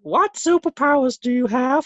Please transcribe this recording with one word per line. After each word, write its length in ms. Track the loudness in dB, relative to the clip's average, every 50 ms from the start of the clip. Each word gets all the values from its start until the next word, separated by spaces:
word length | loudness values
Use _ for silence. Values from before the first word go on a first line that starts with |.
| _
What 320 | -2 0 0 0 0 -2
superpowers 840 | -4 -2 0 0 2 0 -2 -4 -2 0 2 2 2 2 0 -2 -4
do 120 | -4 -2
you 160 | -2 0 0
have? 380 | 0 0 0 0 0 0 0 0